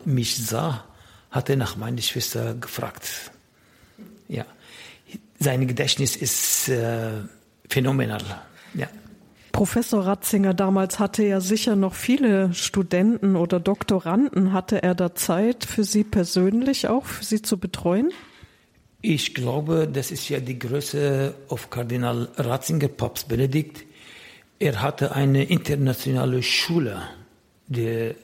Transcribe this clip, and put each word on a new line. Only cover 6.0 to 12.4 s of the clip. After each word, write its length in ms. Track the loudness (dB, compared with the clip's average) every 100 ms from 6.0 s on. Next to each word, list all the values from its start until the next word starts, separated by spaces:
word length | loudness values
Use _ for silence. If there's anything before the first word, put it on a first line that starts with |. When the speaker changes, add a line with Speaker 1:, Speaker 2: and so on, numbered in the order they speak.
| -2 -2
Speaker 1:
ist, 520 | -2 -2 0 0 0
äh, 540 | 0 0 -2 -4 -6 -10 -16 _ _ -2
phänomenal. 540 | 0 2 2 0 -4 -8 -12 -16 -20 -12
Ja. 140 | -8 -8 -10 -20 -20 -20 _ -8
Speaker 2:
Professor 540 | -2 0 0 0 0 2
Ratzinger 460 | -2 0 2 4
damals 460 | 2 2 2 2 0
hatte 260 | 0 2
ja 160 | 2 2
sicher 360 | 2 0 2 2
noch 180 | 2
viele 580 | 0 0 4 4 4